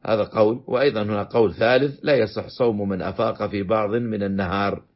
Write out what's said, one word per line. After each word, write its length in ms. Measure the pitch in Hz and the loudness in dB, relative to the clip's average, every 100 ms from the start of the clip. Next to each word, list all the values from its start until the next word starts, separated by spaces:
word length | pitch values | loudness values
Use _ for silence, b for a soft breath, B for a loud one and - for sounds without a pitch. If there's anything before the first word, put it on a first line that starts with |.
| - | -2
هذا 180 | 110 | -2
قول. 400 | 101 113 107 123 - | 0 2 2 2 -4
وأيضًا 360 | 123 143 107 | 0 2 0
هنا 200 | 104 104 | -2 -4
قول 300 | 101 120 107 | -2 2 2
ثالث: 460 | 87 113 127 143 139 | 2 4 4 2 -2
لا 120 | 147 135 | 0 2
يصح 320 | 107 113 - | 2 -2 -10
صوم 420 | - 123 104 101 | 0 0 0 -2
من 120 | 95 | -2
أفاق 460 | 85 90 113 104 104 | -4 -2 -4 -2 -4
في 160 | 101 | -4
بعض 260 | 95 110 104 | 0 0 0
من 340 | 113 120 107 | -2 -2 -4
النهار 580 | 98 98 92 98 101 90 _ | -2 -2 -2 0 -2 -4 _